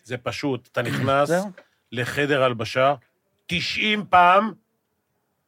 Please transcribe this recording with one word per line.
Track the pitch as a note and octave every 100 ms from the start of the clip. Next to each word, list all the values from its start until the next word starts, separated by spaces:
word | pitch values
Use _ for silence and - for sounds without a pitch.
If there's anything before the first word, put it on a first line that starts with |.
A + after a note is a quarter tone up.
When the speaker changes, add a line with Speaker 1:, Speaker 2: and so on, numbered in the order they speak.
Speaker 1:
זה | - B2
פשוט, | - - C#3+ B2+ -
אתה | -
נכנס | B2 C#3 C3 C#3 D3
Speaker 2:
זהו. | E3+ G3+ F3+ - _ _
Speaker 1:
לחדר | A#2 A#2+ - C#3+ C#3+
הלבשה, | B2+ A#2 A#2 C3 C3+ C#3 _ _ _ _ -
תשעים | F3 - A3 G#3+ G#3+ G3
פעם | F3+ F3 F#3+ A3 E3+ _ _ _ _ _ _ _ _